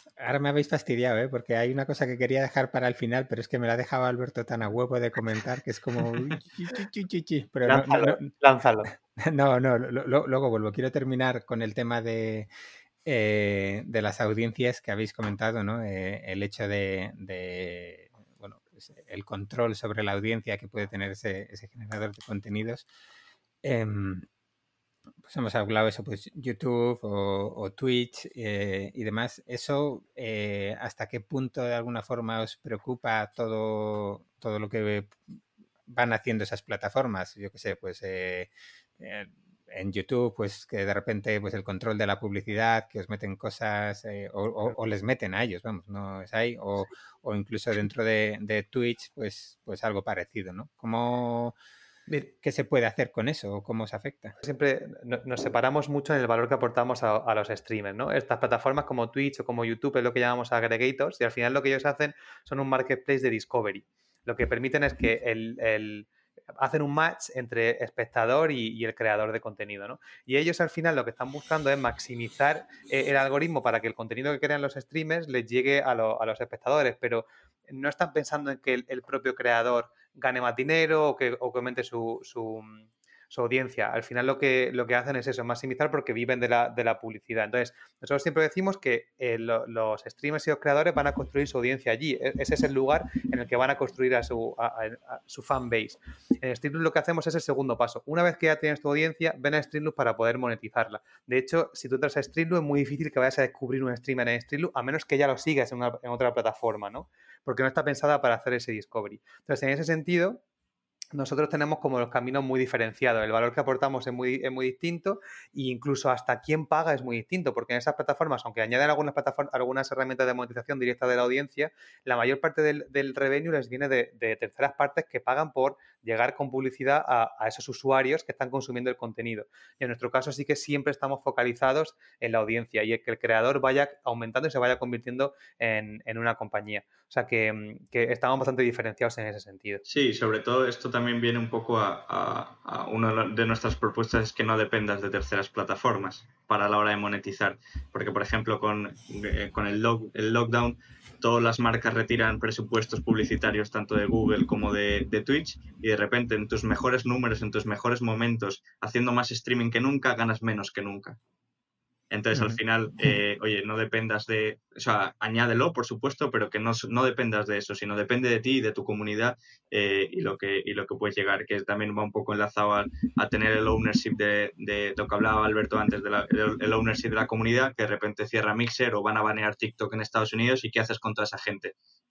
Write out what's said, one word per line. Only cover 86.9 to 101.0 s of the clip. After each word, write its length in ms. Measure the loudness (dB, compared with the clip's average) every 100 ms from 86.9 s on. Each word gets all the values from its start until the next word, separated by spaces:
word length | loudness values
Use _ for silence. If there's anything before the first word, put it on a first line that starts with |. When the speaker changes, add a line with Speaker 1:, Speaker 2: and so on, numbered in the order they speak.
| 0
Speaker 2:
publicidad. 460 | -4 -10 -6 -2 0
Entonces, 260 | 0 -2 -6 -20
nosotros 280 | _ -2 0
siempre 200 | 2 2
decimos 340 | 2 2 -2 0
que, 300 | 0 0 -2 -4
eh, 220 | -2 0
lo-, 280 | 2 0 0
los 360 | -2 0 -2
streamers 440 | -6 -6 -4 -2 0
y 40 |
los 80 | 0
creadores 340 | 2 4 4
van 140 | 2 2
a 80 |
construir 340 | 0 -2 0 0
su 80 | 0
audiencia 360 | 0 0 0
allí. 260 | 0 0 0
E-, 140 | -2 -2
ese 200 | 0 2
es 60 |
el 120 | 2
lugar 320 | 2 4 2 0 -6 -2
en 80 | -4
el 80 | 0
que 100 | 2
van 140 | 2
a 80 | 2
construir 360 | -2 0 2
a 80 | 2
su, 320 | 0 -4 -4 -2
a, 80 | -4
a, 480 | -2 -8 -8 -14
a 80 | -16
su 160 | -14 -10
fan 300 | -2 -2 2
base. 260 | 0 0 -8 -18 -6 -2 0
En 120 | -2
Streamlabs 300 | -4 -4 0
lo 80 | 2
que 60 | 2
hacemos 280 | 0 0 0
es 80 |
el 60 | -2
segundo 380 | 0 0 0 2
paso. 240 | 0 -2
Una 180 | -2 2
vez 140 | 2 4
que 100 | 2
ya 100 | 4
tienes 260 | 2 0
tu 80 | 0
audiencia, 440 | 2 2 0 -2 0
ven 160 | 0
a 80 | 0
Streamlabs 340 | -2 -4 -4 0
para 180 | 2
poder 220 | 4 2 2
monetizarla. 640 | -2 -4 -2 0 0 -4